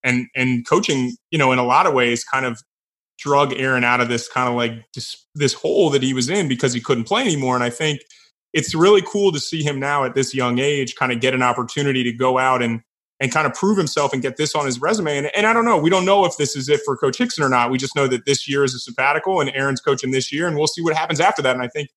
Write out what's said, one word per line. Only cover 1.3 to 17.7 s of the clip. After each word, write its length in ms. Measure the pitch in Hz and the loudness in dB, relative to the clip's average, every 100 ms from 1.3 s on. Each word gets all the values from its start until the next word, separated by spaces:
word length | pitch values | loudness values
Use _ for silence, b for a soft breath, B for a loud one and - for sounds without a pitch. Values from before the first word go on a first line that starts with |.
you 60 | 160 | 0
know, 120 | 135 | 2
in 80 | 127 | 2
a 60 | |
lot 220 | 123 135 180 | 2 4 4
of 60 | |
ways, 300 | 135 120 120 | 2 2 0
kind 240 | - 131 127 | -2 -4 -2
of 160 | 117 - _ _ _ _ _ | -6 -14 _ _ _ _ _
drug 340 | 143 143 143 | 0 2 2
Aaron 280 | 131 131 127 | 0 0 0
out 180 | 123 123 | 2 2
of 80 | 120 | 0
this 200 | 120 - | -2 -4
kind 200 | 127 123 | -2 -2
of, 60 | |
like, 180 | 120 117 113 - | 0 -2 -6 -14
this, 320 | - - - _ | -16 -14 -16 _
this 180 | 151 143 | -2 -2
hole 380 | - 156 - 170 | 0 -2 2 4
that 120 | 139 | 2
he 120 | 131 | 0
was 160 | 131 123 | -2 -2
in 160 | 196 160 | 0 0
because 260 | 123 135 | 0 0
he 80 | 120 | -2
couldn't 240 | - 127 | -2 -2
play 180 | 113 208 | 0 0
anymore. 340 | 254 151 131 127 | 0 0 0 0
And 80 | |
I 60 | 120 | -2
think 320 | 117 156 143 - b b _ _ | -2 -4 -4 -8 b b _ _
it's 200 | 165 151 | -4 -2
really 300 | 160 185 208 | 2 6 6
cool 300 | 196 208 196 | 4 2 2
to 80 | 151 | 0
see 240 | - 165 | -6 -4
him 160 | 147 139 | -2 -2
now 240 | 139 143 | -2 0
at 100 | 131 | 0
this 180 | 127 131 | 0 -2
young 280 | 135 123 120 | 0 0 0
age 340 | 139 143 131 | 0 0 -4
kind 160 | - 127 | -2 -2
of 80 | 123 | 0
get 160 | 127 | 0
an 80 | 127 | 2
opportunity 640 | 123 120 117 - 143 131 | 2 0 -4 -2 -2 0
to 80 | 123 | -2
go 260 | 117 127 127 | 0 0 2
out 240 | 131 127 | 2 2
and, 200 | 120 117 _ _ _ _ | 0 -4 _ _ _ _
and 140 | 135 | -2
kind 160 | 156 147 | 0 0
of 60 | |
prove 240 | - 190 202 | 0 0 0
himself 340 | 160 - 143 | 0 0 -2
and 100 | 139 | -2
get 140 | 131 127 | -4 -4
this 180 | 151 | -4
on 100 | 156 | -2
his 140 | 143 120 | -4 -2
resume. 380 | 151 214 160 143 | -2 -2 -2 -2
And, 180 | 143 | -4
and 100 | - | 0
I 80 | 214 | 2
don't 120 | 226 | 2
know, 140 | 233 196 | 2 2
we 120 | 156 | 4
don't 140 | 190 | 2
know 200 | 185 202 | 4 4
if 120 | 180 - | 2 0
this 180 | 139 | -4
is 140 | 143 131 | -2 0
it 140 | 147 | 0
for 120 | 143 131 | 0 -2
Coach 220 | 139 - | -2 0
Hickson 240 | 247 - | -4 0
or 60 | 139 | 2
not. 220 | 127 120 | 4 2